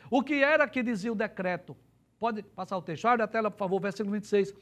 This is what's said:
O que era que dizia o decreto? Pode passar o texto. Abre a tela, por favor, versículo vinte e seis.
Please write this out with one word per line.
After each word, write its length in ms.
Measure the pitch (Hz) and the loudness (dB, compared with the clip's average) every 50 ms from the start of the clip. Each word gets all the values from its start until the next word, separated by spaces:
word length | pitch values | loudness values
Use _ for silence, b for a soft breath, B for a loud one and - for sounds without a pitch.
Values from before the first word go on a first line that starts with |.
| B B | B B
O 120 | 233 262 | 2 2
que 120 | 226 262 294 | 2 2 2
era 320 | 277 277 285 320 302 285 | 2 4 4 6 4 4
que 160 | - - 254 | 2 0 -2
dizia 300 | 233 247 233 180 196 233 | -2 -2 -2 -2 -2 -4
o 20 | 226 | -2
decreto? 640 | 202 226 202 - - 185 180 180 170 - - - - _ _ _ _ _ _ _ - | -2 -2 -4 -4 -4 -2 -2 -2 -4 -6 -14 -18 -20 _ _ _ _ _ _ _ -4
Pode 240 | 214 233 220 208 | -4 -2 -2 -4
passar 360 | 196 - - 190 185 - 196 180 | -8 -12 -12 -12 -8 -4 -4 -6
o 40 | |
texto. 220 | - 175 160 143 - | -4 -6 -6 0 2
Abre 180 | 233 247 226 | 2 4 4
a 60 | 214 214 | 2 0
tela, 220 | 226 226 220 208 | 0 0 0 0
por 80 | - - | -2 -2
favor, 200 | 202 180 190 185 | -2 0 0 0
versículo 360 | 180 196 190 - 214 196 208 | 0 -2 -4 -4 -4 -4 -4
vinte 100 | 208 202 | -4 -2
e 40 | - | 2
seis. 260 | 208 202 196 196 - b | 2 2 2 2 -4 b